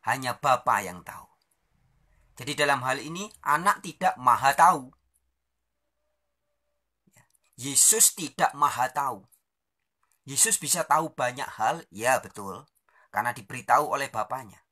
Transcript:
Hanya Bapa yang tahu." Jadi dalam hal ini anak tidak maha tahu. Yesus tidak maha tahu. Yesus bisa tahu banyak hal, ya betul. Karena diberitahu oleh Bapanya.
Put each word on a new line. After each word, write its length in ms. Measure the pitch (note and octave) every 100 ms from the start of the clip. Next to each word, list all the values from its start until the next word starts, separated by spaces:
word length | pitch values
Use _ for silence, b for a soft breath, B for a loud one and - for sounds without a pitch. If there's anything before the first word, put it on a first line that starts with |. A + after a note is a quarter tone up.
| -
Hanya 320 | B2+ C3 A#2+
Bapa 400 | D3 B2 - G#2+
yang 240 | F#2+ F2+
tahu." 240 | - - - _ _ _ _ _ _ _ _ _ _ -
Jadi 160 | C3+
dalam 320 | D3 C#3+ C3+ C3
hal 160 | C3+
ini 240 | C#3+ E3+ G#3+ -
anak 400 | - D3+ F#3 -
tidak 320 | F3 - F#3
maha 400 | - B2+ A#2+ C#3
tahu. 320 | C#3 E3 D3 B2+ _ _ _ _ _ _ _ _ _ _ _ _ _ _ _ _ _ _ _ _ _ _ _ _ _ _ -
Yesus 560 | C3 C3 - A3 -
tidak 400 | - D#3 - E3
maha 400 | C#3+ C#3+ - B2+
tahu. 320 | - C#3 G#2 _ _ _ _ _ _ _ _ _ _
Yesus 320 | - C#3 A3 -
bisa 240 | - E3+ D#3+
tahu 240 | D3 D#3+
banyak 400 | - B2 B2+ - -
hal, 240 | A2 D#3+ -
ya 320 | F#2 A#2 C3
betul. 400 | G2+ - G2 F#2+ C#3+ _ _ b b
Karena 240 | - A#2
diberitahu 560 | A#2 G2 B2 - B2 D3+
oleh 160 | C#3 C3+
Bapanya. 560 | A#2 G#2+ B2+ A2 F#2+ _